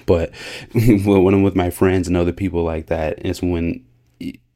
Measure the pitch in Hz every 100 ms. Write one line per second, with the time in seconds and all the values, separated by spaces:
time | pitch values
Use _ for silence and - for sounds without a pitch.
0 | - 87 82 - - - - 117 113 104
1 | 101 98 92 98 98 92 90 - 95 92
2 | 85 87 87 85 95 85 82 80 78 82
3 | 78 - 92 90 90 87 82 - - _
4 | _ - 87 - _